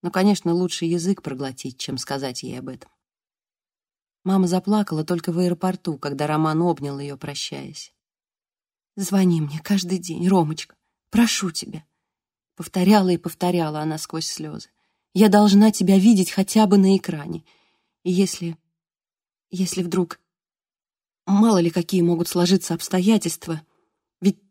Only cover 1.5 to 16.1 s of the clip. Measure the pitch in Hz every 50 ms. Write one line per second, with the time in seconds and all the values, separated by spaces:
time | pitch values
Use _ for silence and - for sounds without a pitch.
1.5 | 131 - - 135 123 _ - - 139 131 - - 143 139 135 135 123 - - 127
2.5 | - 127 131 127 131 113 - _ _ _ _ _ _ _ _ _ _ _ _ _
3.5 | _ _ _ _ _ _ _ _ _ _ _ _ _ _ _ 185 190 190 185 175
4.5 | 180 185 185 - 208 214 202 - 165 156 156 156 180 170 160 - 165 170 180 180
5.5 | 175 170 - 185 185 190 _ - 156 135 - 147 143 139 147 147 151 151 156 156
6.5 | 156 160 170 175 170 - 139 143 139 139 143 143 143 135 - 143 143 - - -
7.5 | - 139 135 139 147 - - - _ _ _ _ _ _ _ _ _ _ _ _
8.5 | _ _ _ _ _ _ _ _ _ - 196 170 196 196 190 180 170 160 156 143
9.5 | 143 156 - - 202 196 180 175 185 185 175 180 160 - 175 185 196 185 165 151
10.5 | 160 156 - _ _ _ _ _ _ _ _ _ - 226 233 220 - - 202 180
11.5 | 160 - - - - 160 - _ _ _ _ _ _ _ _ _ _ _ _ _
12.5 | _ _ - - _ 185 180 196 214 214 190 185 175 170 _ 175 - _ 180 180
13.5 | 180 175 165 156 151 156 156 156 156 160 - - - 160 160 - - - 156 151
14.5 | 147 - - _ _ _ _ _ _ _ _ _ _ 185 214 208 190 208 208 208
15.5 | 196 202 208 220 202 - 190 175 196 196 185 220